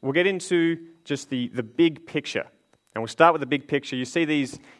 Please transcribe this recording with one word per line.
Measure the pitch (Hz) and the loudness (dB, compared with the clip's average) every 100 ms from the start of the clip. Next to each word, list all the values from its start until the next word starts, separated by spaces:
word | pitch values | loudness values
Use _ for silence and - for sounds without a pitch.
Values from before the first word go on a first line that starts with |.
We'll | 131 | -2
get | 147 185 | 0 0
into | 185 - 175 165 165 - - | 0 0 2 2 0 -8 -20
just | - 139 - | -8 -8 -4
the, | 131 120 | -6 -4
the | 123 | -6
big | 110 - 165 147 - | -6 2 2 2 -6
picture. | 151 - 104 - _ _ _ _ | -8 -4 -6 -6 _ _ _ _
And | 110 | -8
we'll | 113 | -6
start | - 165 | 4 6
with | 160 | 6
the | 131 | 0
big | 143 - | -2 0
picture. | 139 - 127 | -4 -4 -6
You | 127 | -2
see | 170 156 | 0 0
these | 151 131 - - | 0 -2 -6 -18